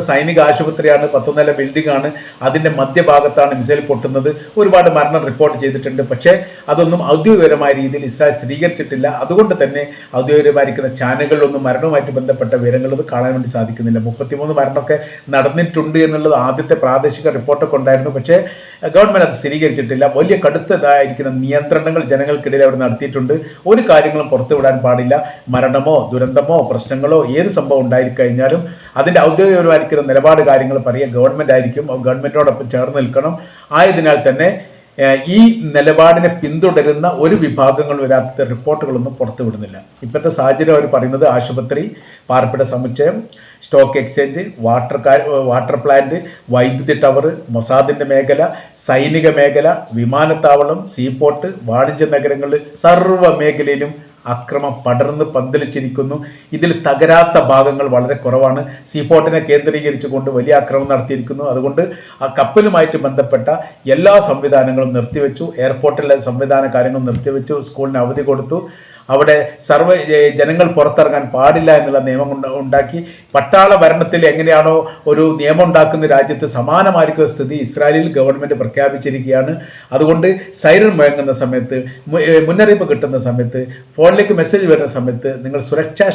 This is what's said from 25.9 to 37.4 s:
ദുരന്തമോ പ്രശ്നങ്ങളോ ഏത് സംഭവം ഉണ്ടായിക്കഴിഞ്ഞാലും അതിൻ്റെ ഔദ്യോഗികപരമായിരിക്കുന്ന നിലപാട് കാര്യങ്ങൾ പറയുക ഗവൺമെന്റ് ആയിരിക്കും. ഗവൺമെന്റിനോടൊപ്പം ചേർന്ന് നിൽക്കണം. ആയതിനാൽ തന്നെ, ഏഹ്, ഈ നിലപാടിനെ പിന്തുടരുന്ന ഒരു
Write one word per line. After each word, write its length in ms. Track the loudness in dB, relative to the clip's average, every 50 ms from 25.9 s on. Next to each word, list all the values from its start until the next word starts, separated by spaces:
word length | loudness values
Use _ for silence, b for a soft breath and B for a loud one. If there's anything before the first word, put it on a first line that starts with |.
| 0 0 0 -2
ദുരന്തമോ 460 | -2 -2 -2 0 0 0 0 2 2 0 0 0
പ്രശ്നങ്ങളോ 500 | -4 -6 -6 -8 -6 -4 0 2 2 2 2 0 0 -2
ഏത് 120 | -2 -2 -2 -4
സംഭവം 240 | -2 0 0 0 0
ഉണ്ടായിക്കഴിഞ്ഞാലും 760 | 0 0 0 0 0 -2 -2 -2 0 0 0 0 0 0 -2 -4 B B B B B B -2
അതിൻ്റെ 200 | 0 2 4 4 4 4
ഔദ്യോഗികപരമായിരിക്കുന്ന 760 | 4 4 2 4 4 4 4 4 4 2 2 0 -2 -2 0 2
നിലപാട് 300 | 2 4 4 6 6 6 4 4
കാര്യങ്ങൾ 300 | 4 2 2 0 -2 -4 -2 -4
പറയുക 260 | -4 -2 -4 -2 0 2
ഗവൺമെന്റ് 380 | 2 2 2 0 0 2 2
ആയിരിക്കും. 320 | 2 2 0 -4 -6 -6 -6 -6 -6 -4
ഗവൺമെന്റിനോടൊപ്പം 600 | -4 -4 -4 -4 -2 0 0 2 2 0 -2 -4 -6 -4
ചേർന്ന് 240 | -4 -4 -2 -2 -4
നിൽക്കണം. 320 | -4 -2 -2 -2 -2 -2 -4 -8 B B B B B B 2 4
ആയതിനാൽ 400 | 4 4 4 2 2 2 2 2 2 0
തന്നെ, 200 | 0 2 0 0 -2 -2 B B B B B B B 0 0
ഏഹ്, 160 | 2 2 0 0 0 4
ഈ 20 | 6 6 6 4 2 -4 -2 0
നിലപാടിനെ 540 | 2 2 4 4 6 6 6 6 6 2 0 0 -2
പിന്തുടരുന്ന 680 | -6 -6 -2 0 0 2 2 2 2 2 0 0 0 -2 -2 0 2
ഒരു 120 | 2 2 2